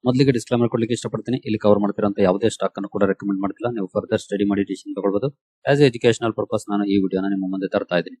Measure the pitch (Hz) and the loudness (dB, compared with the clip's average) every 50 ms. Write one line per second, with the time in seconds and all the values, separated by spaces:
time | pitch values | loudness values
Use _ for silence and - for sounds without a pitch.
0 | - 123 123 127 139 139 127 113 - - 127 117 120 113 - 113 113 110 120 - | 2 2 4 4 4 4 4 0 -2 -2 0 2 2 0 0 -2 -2 -2 -2 -6
1 | - 107 - 110 - - 123 127 _ 117 107 107 - 104 104 104 104 101 - - | -4 -8 -8 -6 -4 -4 -6 -4 _ -4 -6 0 4 4 4 4 2 -2 0 0
2 | 104 104 98 - 101 90 92 101 113 110 - - 98 95 _ 104 98 - - 104 | -2 -2 2 2 2 2 4 2 0 0 0 0 -6 -6 _ -6 -10 -6 -2 0
3 | 101 98 98 _ 101 101 98 95 95 95 - _ 110 120 120 110 95 92 - 104 | 0 0 0 _ -2 -4 -2 -2 -4 -6 -6 _ -6 -6 -4 -4 -6 -4 -4 -6
4 | 95 - 110 101 - - 101 95 101 101 101 98 98 - 98 - - 101 98 98 | -2 -2 -2 -4 -2 -4 -2 -2 0 0 2 0 0 -2 -4 -10 -8 -10 -10 -2
5 | 95 101 98 104 127 147 - _ _ _ _ _ _ - 143 143 147 131 117 117 | -2 -2 0 0 -4 -4 -8 _ _ _ _ _ _ 0 4 6 4 4 4 2
6 | - 120 110 - 123 113 - - 107 - - 104 - - 101 101 101 101 98 101 | 2 2 2 2 -2 -4 -2 -2 -4 -4 -4 -6 -4 -2 -2 -2 0 2 2 2
7 | 95 92 95 95 95 98 101 98 95 92 95 95 95 95 - 101 92 _ 90 87 | 2 0 -2 -2 -2 -2 -2 -2 -2 -4 -4 -4 -6 -2 -2 -2 -2 _ -2 -2
8 | 85 - 87 _ | -2 -4 -12 _